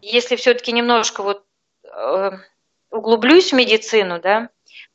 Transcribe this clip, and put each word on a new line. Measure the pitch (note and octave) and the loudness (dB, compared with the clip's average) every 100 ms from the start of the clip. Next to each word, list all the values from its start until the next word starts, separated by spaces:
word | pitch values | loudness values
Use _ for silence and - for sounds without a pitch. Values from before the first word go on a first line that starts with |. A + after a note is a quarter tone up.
Если | G#3 G#3+ - A#3 | -4 -2 -2 -2
все-таки | - A#3+ - | 0 0 0
немножко | A#3 A#3+ A#3 A3 - | -2 0 0 0 -6
вот, | G3+ G3+ _ _ _ _ | -6 -8 _ _ _ _
э, | - - A#2 F3 G3 F#3+ - _ _ _ _ | -20 -10 -4 -2 -4 -8 -20 _ _ _ _
углублюсь | A3+ G#3+ A3+ A#3+ E4+ F4+ | -8 -2 0 6 6 6
в | C4 | 2
медицину, | A3+ A3 - A3 F#3+ E3+ | 2 0 0 0 0 -2
да, | F#3 G#3+ A#3+ _ _ - - | -2 -2 -2 _ _ -20 -18